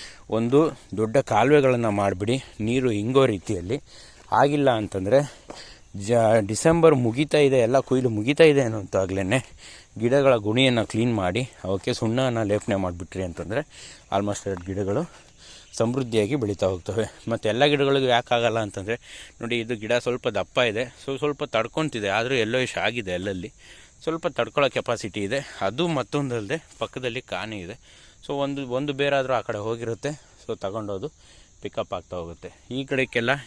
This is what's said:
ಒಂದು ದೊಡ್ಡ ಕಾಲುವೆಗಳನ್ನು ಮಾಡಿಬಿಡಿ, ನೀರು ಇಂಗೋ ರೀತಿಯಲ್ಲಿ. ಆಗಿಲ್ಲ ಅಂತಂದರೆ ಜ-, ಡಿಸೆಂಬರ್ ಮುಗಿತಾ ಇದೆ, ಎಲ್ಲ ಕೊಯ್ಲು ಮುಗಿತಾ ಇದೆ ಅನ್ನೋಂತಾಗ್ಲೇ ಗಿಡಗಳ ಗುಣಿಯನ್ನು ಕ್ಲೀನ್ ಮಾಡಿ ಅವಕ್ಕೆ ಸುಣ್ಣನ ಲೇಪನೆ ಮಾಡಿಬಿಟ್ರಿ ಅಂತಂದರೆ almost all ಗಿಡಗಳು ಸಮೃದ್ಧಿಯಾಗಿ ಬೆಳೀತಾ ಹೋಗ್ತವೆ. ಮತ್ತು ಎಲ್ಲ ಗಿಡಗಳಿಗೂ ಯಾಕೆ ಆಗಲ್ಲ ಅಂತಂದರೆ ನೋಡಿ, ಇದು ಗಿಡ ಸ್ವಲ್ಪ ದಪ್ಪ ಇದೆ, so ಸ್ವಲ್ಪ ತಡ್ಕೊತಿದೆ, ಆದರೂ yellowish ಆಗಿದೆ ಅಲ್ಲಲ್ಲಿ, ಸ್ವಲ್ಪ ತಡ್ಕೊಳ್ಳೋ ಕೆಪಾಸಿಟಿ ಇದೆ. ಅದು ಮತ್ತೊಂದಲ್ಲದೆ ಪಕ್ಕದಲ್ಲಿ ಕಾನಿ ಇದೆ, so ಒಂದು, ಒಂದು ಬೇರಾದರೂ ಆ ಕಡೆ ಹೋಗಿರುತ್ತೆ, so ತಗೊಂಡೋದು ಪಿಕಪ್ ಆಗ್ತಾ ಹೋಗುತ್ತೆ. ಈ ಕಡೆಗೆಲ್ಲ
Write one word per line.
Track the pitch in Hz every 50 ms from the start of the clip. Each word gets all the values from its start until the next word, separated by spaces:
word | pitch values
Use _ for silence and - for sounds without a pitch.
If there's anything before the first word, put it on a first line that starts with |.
| - - - - - -
ಒಂದು | 107 110 117 120 131 147 160 151 - - - - 101
ದೊಡ್ಡ | 98 110 110 113
ಕಾಲುವೆಗಳನ್ನು | 139 - - 113 104 117 139 151 147 135 131 123 120 117 110
ಮಾಡಿಬಿಡಿ, | 101 101 101 101 98 92 104 110 127 135 - - - -
ನೀರು | 104 110 120 135 127 123
ಇಂಗೋ | 107 104 104 117 131 135 135
ರೀತಿಯಲ್ಲಿ. | 123 107 90 - - 107 90 87 92 123 147 - - - - - - - - - - 98 110
ಆಗಿಲ್ಲ | 131 143 147 147 139 135
ಅಂತಂದರೆ | 120 110 104 90 - 98 92 101 123 139 147 139 - - - - - - - - - - - - - 101 98 104
ಜ-, | 120 117 113 107 113 113 104 101
ಡಿಸೆಂಬರ್ | 110 - - 160 165 170 160 160 151
ಮುಗಿತಾ | 131 123 113 113 131 151 - - 151
ಇದೆ, | 143 135 135 127 113 113
ಎಲ್ಲ | 127 135
ಕೊಯ್ಲು | 127 - 127 131 123 123 110 104
ಮುಗಿತಾ | 107 127 147 - 170
ಇದೆ | 156 143 139
ಅನ್ನೋಂತಾಗ್ಲೇ | 131 113 110 107 95 - - 98 95 90 95 98 95 90 120 131 - - - - - - - - - _ - 104
ಗಿಡಗಳ | 110 117 131 143 139 135 123
ಗುಣಿಯನ್ನು | 113 101 107 110 127 135 131 120 117 104
ಕ್ಲೀನ್ | - - 110 117 123 117
ಮಾಡಿ | 104 92 90 90 117 127 - - - -
ಅವಕ್ಕೆ | 92 98 95 - 123 120
ಸುಣ್ಣನ | - 120 110 113 127 131 127 120 113
ಲೇಪನೆ | 110 98 104 104 - - 104
ಮಾಡಿಬಿಟ್ರಿ | 98 95 90 87 87 90 - - 92
ಅಂತಂದರೆ | 92 90 82 - 82 85 107 135 156 - - - - - - - - - -
almost | 98 101 101 101 - - 101
all | 98 90 85
ಗಿಡಗಳು | 98 95 101 101 95 101 135 180 - - - - - - - - - - - - - - -
ಸಮೃದ್ಧಿಯಾಗಿ | 113 117 123 135 131 117 110 110 104 101 143
ಬೆಳೀತಾ | 143 113 104 101 - 104
ಹೋಗ್ತವೆ. | 92 95 87 82 - 95 113 107 - - - - 113
ಮತ್ತು | 117 110 - 107
ಎಲ್ಲ | 107 120 143 147
ಗಿಡಗಳಿಗೂ | 147 139 143 139 139 139 131
ಯಾಕೆ | 123 120 120 - - 123
ಆಗಲ್ಲ | 120 117 113 110 113
ಅಂತಂದರೆ | 110 101 - 98 92 104 113 - - - - - - - - -
ನೋಡಿ, | 120 113 120 120
ಇದು | 113 113 123
ಗಿಡ | 104 107 107
ಸ್ವಲ್ಪ | 120 120 - 123 120 123 - 123
ದಪ್ಪ | 104 101 92 - - 135
ಇದೆ, | 123 113 101 110 127 123 - - -
so | - 135 131
ಸ್ವಲ್ಪ | 151 147 143 - 151
ತಡ್ಕೊತಿದೆ, | - - 110 113 117 - 160 160 143 - 113 101 98
ಆದರೂ | 95 110 117 127 135
yellowish | 123 110 110 120 131 127 - - 92
ಆಗಿದೆ | 90 107 120 120 101 92
ಅಲ್ಲಲ್ಲಿ, | 90 87 92 101 98 90 85 107 - - - - - - - - _ -
ಸ್ವಲ್ಪ | - 165 160 165 -
ತಡ್ಕೊಳ್ಳೋ | 170 139 - 117 110 - 147 143 127
ಕೆಪಾಸಿಟಿ | - 123 - - 117 107 - 104 - 107
ಇದೆ. | 101 98 113 135 143 - - -
ಅದು | 98 98 110 139 175
ಮತ್ತೊಂದಲ್ಲದೆ | 175 160 135 117 - - 147 143 131 120 113 104 98 147 160 - - - -
ಪಕ್ಕದಲ್ಲಿ | 117 - - 135 127 123 113 131
ಕಾನಿ | - - 95 90 101 110 110 101
ಇದೆ, | 87 87 - - _ - - - - - - - -
so | - 143 139 139
ಒಂದು, | 139 139 139 139 123
ಒಂದು | 120 131 147 143
ಬೇರಾದರೂ | 139 131 143 139 139 139 131 131
ಆ | 127 113
ಕಡೆ | 98 - 110 104
ಹೋಗಿರುತ್ತೆ, | 104 113 117 117 117 110 117 - - 143 151 - - _ - - -
so | - 113 -
ತಗೊಂಡೋದು | - 95 101 110 107 101 101 95 113 156 - _ - - - - - _ _ _
ಪಿಕಪ್ | - 101 - - 107 - 101
ಆಗ್ತಾ | 90 - - 92
ಹೋಗುತ್ತೆ. | 90 82 85 82 - 90 85 - _ _ -
ಈ | 120 135 135
ಕಡೆಗೆಲ್ಲ | 135 139 131 131 - - 120 117 120 135 139 127